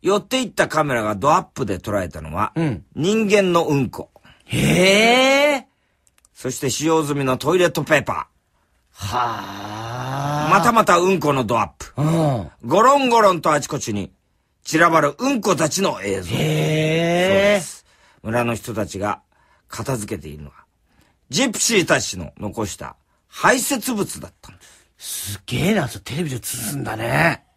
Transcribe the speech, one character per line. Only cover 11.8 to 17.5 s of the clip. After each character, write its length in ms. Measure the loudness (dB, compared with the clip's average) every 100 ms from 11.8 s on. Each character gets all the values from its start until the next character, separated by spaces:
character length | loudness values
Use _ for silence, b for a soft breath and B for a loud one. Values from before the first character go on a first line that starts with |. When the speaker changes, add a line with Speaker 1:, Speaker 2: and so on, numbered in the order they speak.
| -14 -4
Speaker 2:
う 60 |
ん。 480 | 0 2 0 0 -6 _ 0
Speaker 1:
ゴ 140 | 4
ロ 160 | 6 6
ン 100 | 4
ゴ 120 | 6
ロ 120 | 6
ン 80 | 4
と 120 | 2
あ 80 | 0
ち 80 | 0
こ 100 | -8
ち 160 | -4
に 160 | -6 -6 _ _ _ _ _
散 140 | -2 4
ら 120 | 4
ば 100 | 6
る 140 | 2 0
う 120 | -2
ん 120 | 0
こ 140 | 0
た 140 | 0 0
ち 120 | 0
の 220 | -2 -2
映 200 | -4 -4
像。 80 | -4
Speaker 2:
へ 0 |
ー。 960 | -2 0 0 0 0 0 0 0 2 2
Speaker 1:
そ 40 |
う 40 | 4
で 240 | 4